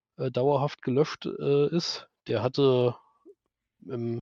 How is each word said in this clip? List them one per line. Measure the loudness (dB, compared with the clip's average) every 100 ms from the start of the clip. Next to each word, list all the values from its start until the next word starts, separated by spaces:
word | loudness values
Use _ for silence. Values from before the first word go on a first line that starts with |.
| _ -8
äh, | -4
dauerhaft | 0 2 2 0 -4
gelöscht, | -2 0 0 -4 -10
äh, | -4 0 2 2
ist. | 0 -4 -8 -14 _ -4
Der | -2
hatte | 0 2 4 4 2 -2 _ _ -20 -20 _ _ _ _ -12
im | -8 -6 -6